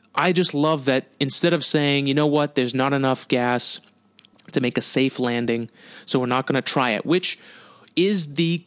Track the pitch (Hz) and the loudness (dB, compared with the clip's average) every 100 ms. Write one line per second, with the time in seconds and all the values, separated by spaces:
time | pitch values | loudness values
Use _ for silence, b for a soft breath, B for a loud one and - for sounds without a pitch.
0 | _ - 170 180 175 143 156 156 135 131 | _ -2 0 2 0 2 0 0 0 -2
1 | - - 135 - 170 165 - 156 143 143 | -2 -6 -2 2 2 2 2 2 2 0
2 | 139 139 151 147 147 - 123 127 135 139 | 0 2 2 2 0 0 -2 0 0 2
3 | 135 127 - 131 123 123 - - - _ | 0 -2 -2 0 0 0 0 -4 -8 _
4 | _ _ - _ - 135 123 117 110 131 | _ _ -20 _ -6 -2 -2 0 0 2
5 | 131 - 123 120 120 117 113 B B B | 0 0 -2 -2 -2 -4 -6 B B B
6 | B 135 123 127 - 139 - 147 123 107 | B -2 0 -2 0 -2 0 0 0 0
7 | - 180 180 - B B B B B - | 0 -2 -2 -10 B B B B B 0
8 | 190 202 151 139 165 170 | 0 0 -2 -2 -2 -2